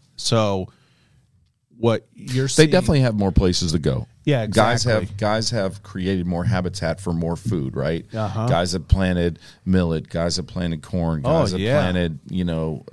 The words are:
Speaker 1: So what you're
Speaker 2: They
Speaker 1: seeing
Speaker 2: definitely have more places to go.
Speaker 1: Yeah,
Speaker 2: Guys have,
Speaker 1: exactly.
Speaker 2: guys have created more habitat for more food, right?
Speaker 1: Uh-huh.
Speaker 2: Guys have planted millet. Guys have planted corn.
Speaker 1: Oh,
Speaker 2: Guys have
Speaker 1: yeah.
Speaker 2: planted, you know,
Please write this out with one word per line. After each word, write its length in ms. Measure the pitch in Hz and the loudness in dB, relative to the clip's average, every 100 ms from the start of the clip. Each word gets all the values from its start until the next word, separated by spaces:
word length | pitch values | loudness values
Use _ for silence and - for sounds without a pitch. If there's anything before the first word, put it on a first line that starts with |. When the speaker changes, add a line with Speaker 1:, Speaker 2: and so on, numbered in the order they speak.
| _ - | _ -8
Speaker 1:
So 520 | - 117 107 95 90 _ _ _ _ _ _ _ _ _ _ - | 0 2 2 0 -4 _ _ _ _ _ _ _ _ _ _ -2
what 280 | 113 110 - | 0 0 -2
you're 300 | - - 127 135 | -16 -4 -2 2
Speaker 2:
They 40 | |
Speaker 1:
seeing 200 | - 156 | 4 6
Speaker 2:
definitely 300 | 180 185 156 | 4 4 4
have 140 | 127 107 | 4 2
more 160 | 98 | 2
places 400 | 90 92 90 87 | 4 2 2 0
to 80 | 80 | 0
go. 280 | 71 64 - _ | 0 -2 -4 _
Speaker 1:
Yeah, 220 | - 139 110 | -2 0 0
Speaker 2:
Guys 380 | 101 107 120 | 2 4 2
have, 180 | 123 110 | 2 0
Speaker 1:
exactly. 160 | 104 101 | -2 -2
Speaker 2:
guys 320 | 107 110 113 | -2 0 0
have 320 | 117 95 - | -2 -2 -4
created 460 | - 95 92 95 87 | -10 -4 -2 0 0
more 160 | 85 | -2
habitat 580 | 87 92 90 92 82 85 | 0 0 -2 -4 -4 -4
for 100 | - | -4
more 240 | 82 82 - | -2 -2 -4
food, 400 | - 92 65 71 | -4 -4 -2 -4
right? 300 | 69 82 - | -2 -4 -6
Speaker 1:
Uh-huh. 320 | 110 107 101 113 | -6 -4 -2 0
Speaker 2:
Guys 260 | 127 90 | 0 0
have 140 | 92 73 | -4 0
planted 520 | 90 92 90 87 80 - - - | 2 2 2 0 -2 -10 -8 0
millet. 420 | 92 87 80 73 | 2 2 -2 -4
Guys 260 | 85 85 85 | -4 -2 -4
have 100 | - | -6
planted 380 | 92 87 80 | -6 -4 -6
corn. 380 | - 90 82 80 120 | -6 -4 -2 -2 0
Speaker 1:
Oh, 140 | 165 | 0
Speaker 2:
Guys 140 | 120 | 0
have 60 | 92 | -2
Speaker 1:
yeah. 200 | 101 139 | 0 0
Speaker 2:
planted, 380 | 92 90 87 76 - | 2 0 -2 -4 -8
you 140 | 92 | -4
know, 420 | 87 82 80 78 - | -2 -2 -2 -6 -10